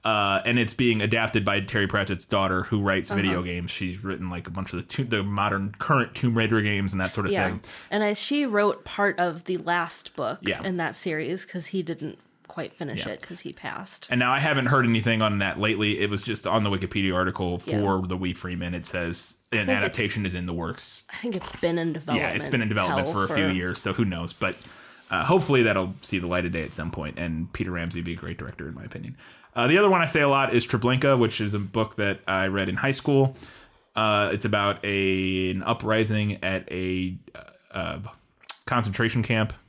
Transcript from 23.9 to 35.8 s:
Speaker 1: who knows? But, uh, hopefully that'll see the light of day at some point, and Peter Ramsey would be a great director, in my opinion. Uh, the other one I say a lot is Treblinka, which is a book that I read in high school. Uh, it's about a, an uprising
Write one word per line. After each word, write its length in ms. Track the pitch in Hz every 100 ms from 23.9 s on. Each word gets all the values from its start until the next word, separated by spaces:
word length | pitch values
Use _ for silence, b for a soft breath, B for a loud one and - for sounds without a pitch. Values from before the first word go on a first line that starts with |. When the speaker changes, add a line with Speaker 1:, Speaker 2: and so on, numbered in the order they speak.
Speaker 1:
who 120 | 95
knows? 280 | 107 87 82
But, 240 | - 95 87 B B B B -
uh, 120 | 92
hopefully 380 | - 185 - 135
that'll 320 | 113 98 95 95
see 180 | - 95
the 80 | 87
light 180 | 90
of 60 | 87
day 120 | 82
at 100 | 76
some 160 | - 82
point, 280 | - 76 -
and 340 | 85 80 87
Peter 180 | - 95
Ramsey 300 | 87 85 85
would 40 |
be 100 | 87
a 20 | 82
great 200 | 85 85
director, 300 | - - 73
in 80 |
my 80 | -
opinion. 320 | 107 - 117 127 B B B
Uh, 140 | - 123
the 100 | 175
other 100 | 208
one 140 | 185
I 40 | 160
say 140 | 156
a 80 | 143
lot 240 | 139 131
is 140 | 135 -
Treblinka, 500 | 120 117 127 143 131
which 240 | 113 -
is 140 | 107
a 40 | 104
book 340 | 98 113 107 -
that 220 | 101 95 -
I 220 | 95 95
read 200 | 98 95
in 80 | -
high 140 | 139
school. 440 | 135 - 139 135 135 B B B B B
Uh, 360 | - 110 104 101
it's 120 | 101
about 400 | 107 104 101 98
a, 680 | 101 98 98 95 92 92 92
an 100 | 95
uprising 760 | - 113